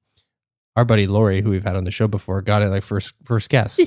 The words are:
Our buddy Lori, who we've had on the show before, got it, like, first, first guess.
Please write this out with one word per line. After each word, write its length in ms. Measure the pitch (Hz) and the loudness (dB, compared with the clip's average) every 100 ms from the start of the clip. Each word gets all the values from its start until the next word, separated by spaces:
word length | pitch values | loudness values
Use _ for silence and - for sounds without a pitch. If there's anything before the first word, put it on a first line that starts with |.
| _ _ _ _ _ _ _ 117 | _ _ _ _ _ _ _ 0
Our 100 | 120 | 2
buddy 200 | 110 98 | 2 2
Lori, 340 | 101 107 95 | 2 2 2
who 80 | 104 | 0
we've 140 | 95 95 | -2 -2
had 100 | 95 | -4
on 80 | |
the 80 | 92 | -4
show 160 | - 110 | -2 -2
before, 340 | 104 - 98 | -2 -6 -6
got 200 | 98 104 | 0 0
it, 80 | 101 | 2
like, 140 | 98 | -2
first, 300 | - 101 - - | -4 -6 -6 -12
first 260 | - 113 - | -4 -4 0
guess. 300 | 131 107 - | 0 2 0